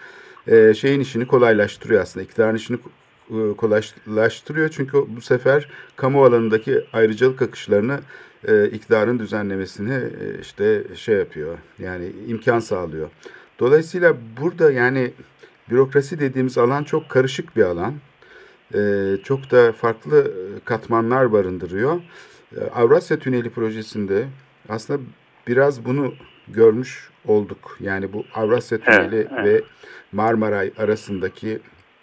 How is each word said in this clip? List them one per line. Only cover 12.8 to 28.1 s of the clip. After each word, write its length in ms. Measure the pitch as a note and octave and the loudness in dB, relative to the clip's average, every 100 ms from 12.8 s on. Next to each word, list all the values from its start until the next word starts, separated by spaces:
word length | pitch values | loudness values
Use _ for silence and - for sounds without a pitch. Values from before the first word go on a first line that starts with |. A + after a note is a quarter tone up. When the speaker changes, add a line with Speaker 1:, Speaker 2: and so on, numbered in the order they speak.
| F2 D#2 D2+ - - - - _ | -6 -8 -10 -14 -20 -20 -20 _
Speaker 1:
Dolayısıyla 540 | A#2 D3+ D#3+ F3+ F3 C3+ A2+ A2+ | 4 4 2 0 2 2 -6 -6
burada 300 | D#3 E3+ D#3+ | -6 2 2
yani 400 | B2+ B2 C3 B2 - - _ - _ - | 4 0 0 -4 -6 -20 _ -20 _ -2
bürokrasi 500 | A#2+ C3+ C#3+ C#3 E3 | 2 4 2 0 -4
dediğimiz 380 | C#3 C3 B2+ B2+ | -2 -2 -2 2
alan 260 | A#2+ C#3 | 2 0
çok 260 | D3 - - | -2 -4 0
karışık 480 | C3 C3 C3+ E3+ A2+ | 0 0 -2 -8 0
bir 60 | |
alan. 300 | F#2+ F2 G2 D3 - _ _ - - _ _ | 0 0 -6 -8 -16 _ _ -20 -20 _ _
E, 60 | G2 G#2 G2+ G2 G2 | -4 -2 0 -2 -4
çok 280 | - C3+ C3+ | -2 -6 2
da 200 | B2+ A#2 | 6 6
farklı, 480 | A2 A#2 A2 - D3 | 4 -4 -4 0 2
e, 460 | B2+ G2 F#2+ G#2 - | 2 -4 -10 -12 -6
katmanlar 640 | A2+ - A#2 A2+ B2+ B2+ | -6 -2 -2 0 2 4
barındırıyor. 720 | G#2+ F#2 F2+ F2+ F#2+ B2+ F3 E3+ - - - _ - | 2 0 -4 -8 -4 -2 -2 -8 -20 -20 -20 _ -10
E, 40 | - A#2 | -8 0
Avrasya 440 | A#2+ D#3 F3 D#3 | 4 4 2 -4
Tüneli 300 | C3 B2 A#2 | -2 -2 -4
projesinde 800 | A#2 A2 A2 G#2+ A2 G2 G2 C3+ C3+ _ _ - | -6 -6 -6 -10 -8 -2 -2 -4 -10 _ _ -12
aslında 300 | A2 - C#3+ A#2+ - _ _ - | -12 -6 -8 -8 -20 _ _ -2
biraz 380 | B2 C#3+ B2+ A#2 | 2 2 0 -4
bunu 280 | C#3 C3 - - _ - | -4 -4 -8 -20 _ -10
görmüş 600 | G2+ A2+ A2 C3 - - _ - | 4 6 6 -4 -12 -20 _ 0
olduk. 520 | G#2+ G2 F#2+ - - | 0 0 -10 -18 -12
Yani 340 | G2 G2 G2 | -6 -6 -6